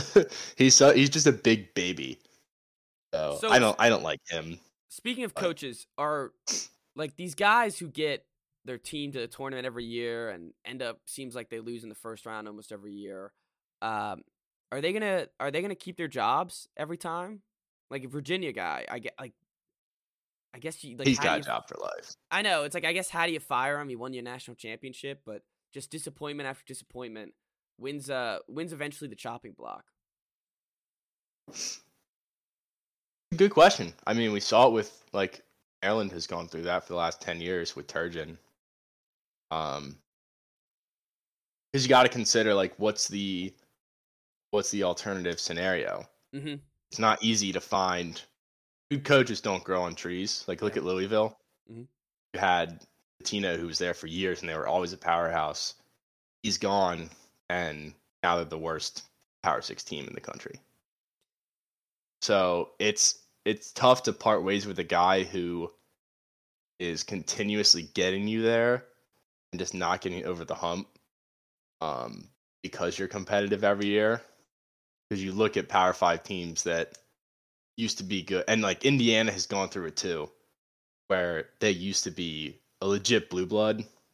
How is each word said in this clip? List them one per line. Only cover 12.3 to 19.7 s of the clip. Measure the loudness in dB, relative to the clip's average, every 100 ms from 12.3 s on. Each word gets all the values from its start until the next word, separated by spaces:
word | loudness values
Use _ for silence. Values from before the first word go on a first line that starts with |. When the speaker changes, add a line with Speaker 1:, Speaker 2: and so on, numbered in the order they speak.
| -10 -10
Speaker 2:
almost | -14 -14
every | -16 -14
year, | -12 -12 -12 -14 -20 _ _ _ _
um, | -4 -4 -4 -8 -14 _ _ _ _
are | -4
they | -2
gonna, | -2 0 -2 -4 -6
are | -4
they | -2
gonna | -4
keep | -6 -10 -8
their | -6
jobs | 0 2 2 -2 -8 -14 -10
every | -8 -8
time? | -8 -8 -8 -12 _ _ _ _ -12
Like, | -10
a | -8
Virginia | -8 -4 -2 -2
guy, | -4 -4 -4 -6
I | -8
get, | -10 -12
like, | -16 -18 _ _ _